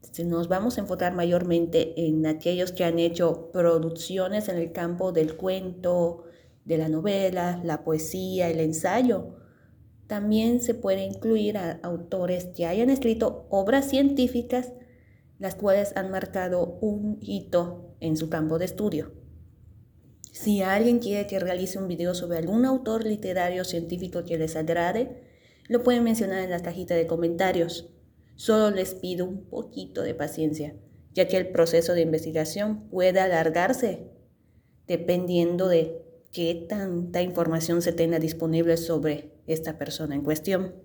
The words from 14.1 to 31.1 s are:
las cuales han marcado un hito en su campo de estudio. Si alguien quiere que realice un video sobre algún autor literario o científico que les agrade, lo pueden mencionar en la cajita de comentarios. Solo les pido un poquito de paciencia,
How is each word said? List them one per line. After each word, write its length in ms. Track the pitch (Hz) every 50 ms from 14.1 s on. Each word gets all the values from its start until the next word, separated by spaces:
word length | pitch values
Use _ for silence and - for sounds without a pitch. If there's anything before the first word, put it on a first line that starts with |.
| 277 262 254 240 - 240 226 - 247 247 247 247 - - - - - _ _ _ - _ _ - _ _
las 180 | 190 190 175
cuales 360 | - 208 202 196 202 202 202 -
han 160 | 196 190 190
marcado 680 | 190 190 190 190 - 190 185 180 180 180 175 180 175 -
un 380 | - 214 208 208 208 208 208 -
hito 760 | - - 196 196 - - - 175 175 175 - - - - - -
en 160 | - 165 156
su 140 | 156 160 160
campo 280 | 165 160 156 156 160 165
de 60 | 180
estudio. 480 | 185 - - 208 208 170 143 - - - - - - - - - - - _ - - - - - _ _ - _ - - _ - - -
Si 260 | - - 214 208 202 190
alguien 360 | 185 190 208 226 240 240 233
quiere 300 | 226 196 202 202 202 202
que 100 | 196 190
realice 400 | 175 180 180 180 185 185 - 196
un 80 | 190
video 260 | 180 175 160 170 175 180
sobre 260 | 180 175 170 175 165
algún 260 | 165 170 202 226 247
autor 420 | 262 262 254 - 220 220 226 220
literario 560 | 214 214 208 - 185 180 185 175 180 180 185 185
o 20 |
científico 600 | - 175 170 165 165 180 175 185 175 - 175 170
que 120 | - 175
les 200 | 160 160 156 160
agrade, 680 | 160 160 160 165 175 170 175 196 220 254 269 - - - - _ _ _ _ _ _ _ -
lo 160 | 233 240 240
pueden 180 | 254 247 240 233
mencionar 400 | 233 220 226 214 190 190 190 185
en 80 | 180
la 80 | 180 170
cajita 380 | 175 175 170 185 180 - 175
de 100 | 170 165
comentarios. 840 | 160 165 165 170 170 170 170 190 185 180 185 165 165 - - - - - - _ _ _ _ _ _ -
Solo 400 | - - - 220 220 214 214 202
les 200 | 190 185 190 185
pido 320 | 185 - 180 180 175 180
un 180 | 185 190 196 -
poquito 580 | - - - - - - 185 185 185 - - 165
de 100 | - -
paciencia, 600 | - 147 156 - - 160 156 151 - 147 147 - - - - - - - _